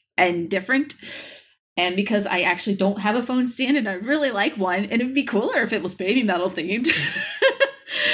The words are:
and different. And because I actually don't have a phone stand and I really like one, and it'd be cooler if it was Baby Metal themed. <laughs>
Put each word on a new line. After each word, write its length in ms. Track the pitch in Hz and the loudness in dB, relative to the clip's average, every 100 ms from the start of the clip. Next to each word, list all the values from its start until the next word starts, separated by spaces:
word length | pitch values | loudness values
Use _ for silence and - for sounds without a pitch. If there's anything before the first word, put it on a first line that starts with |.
| _ - | _ 0
and 340 | 180 175 170 | 2 2 -2
different. 440 | 196 190 269 294 - - - - - - _ _ - | -2 0 0 0 -6 -12 -14 -14 -18 -20 _ _ -2
And 180 | 180 185 | 0 0
because 300 | 208 214 202 | 0 0 2
I 140 | 180 | 0
actually 340 | 180 180 - 196 | 0 0 -2 0
don't 240 | 196 202 | 0 0
have 160 | 202 226 | 0 0
a 60 | |
phone 260 | 240 254 247 | 0 0 0
stand 280 | - 254 285 | 0 2 2
and 100 | 214 | 0
I 60 | |
really 360 | 185 220 302 277 | -2 0 0 0
like 260 | 208 220 214 | 0 0 0
one, 220 | 185 180 | 0 0
and 160 | 202 233 | 0 0
it'd 140 | 247 | 0
be 80 | 269 | 0
cooler 400 | - 202 254 349 | 0 0 0 0
if 100 | 214 | 0
it 100 | 214 | -2
was 120 | 180 | -2
Baby 280 | - 185 247 | -2 0 2
Metal 260 | 220 180 185 | 2 2 0
themed. 380 | 185 170 214 254 | -2 -4 0 2
<laughs> 60 | - 143 - - - 539 - 554 - - - 587 | 2 0 -4 -6 2 2 4 0 -2 -8 -2 0